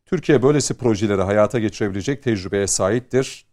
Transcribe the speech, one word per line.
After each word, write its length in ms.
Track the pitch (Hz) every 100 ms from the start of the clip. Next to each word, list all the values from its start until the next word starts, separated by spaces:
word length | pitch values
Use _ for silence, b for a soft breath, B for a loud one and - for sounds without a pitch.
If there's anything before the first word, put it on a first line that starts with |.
| _
"Türkiye 360 | 180 - -
böylesi 320 | 135 147 -
projeleri 480 | - 120 104 107 101
hayata 360 | 95 104 104 123
geçirebilecek 640 | 107 - 107 95 95 139
tecrübeye 440 | 123 104 92 101 98
sahiptir." 800 | - 95 120 - 127 135 - _